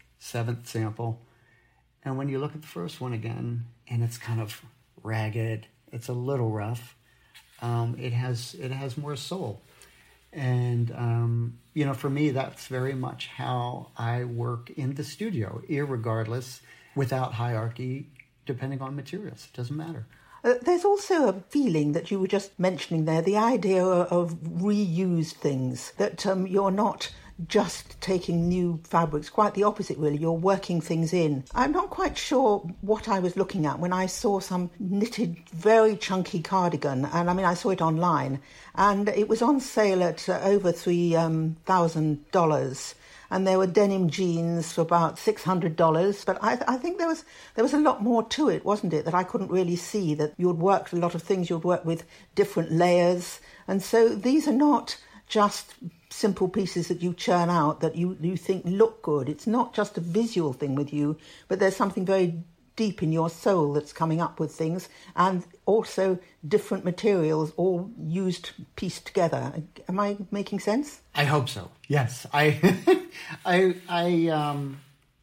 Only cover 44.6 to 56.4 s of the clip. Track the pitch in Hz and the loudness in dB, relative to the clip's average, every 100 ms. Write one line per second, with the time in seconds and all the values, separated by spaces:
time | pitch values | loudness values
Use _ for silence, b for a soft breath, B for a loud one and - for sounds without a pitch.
44.6 | 156 - 165 170 160 - 220 208 170 185 | -4 -2 2 4 2 0 -2 0 0 0
45.6 | 170 160 165 160 196 202 - 190 208 254 | 0 2 4 4 2 0 -2 -2 0 0
46.6 | - 254 339 381 330 320 - B B - | -2 -2 -4 -2 -2 -2 -8 B B -2
47.6 | 240 294 302 - 214 233 226 - 285 165 | 2 4 2 2 2 2 0 0 2 2
48.6 | - 208 175 156 165 175 - 233 190 185 | 0 0 0 0 0 0 0 -2 0 0
49.6 | 175 175 - 214 170 151 151 - 175 165 | 0 -2 -4 -2 0 0 -2 0 0 2
50.6 | 185 190 - 175 170 165 - 190 170 170 | 2 2 0 -2 -2 -2 -2 -2 0 0
51.6 | 175 175 165 165 - B B - 196 175 | 0 0 0 -4 -6 B B 0 0 0
52.6 | 165 160 175 175 175 180 180 - B B | 0 4 6 6 6 2 -2 -14 B B
53.6 | - 190 - 226 233 214 247 302 302 247 | -4 -2 2 4 6 4 2 2 4 4
54.6 | 294 247 - - B B - 214 208 - | 4 4 0 -12 B B -2 2 2 0
55.6 | - - 170 - _ - 208 180 | -10 -16 -16 -16 _ -2 0 2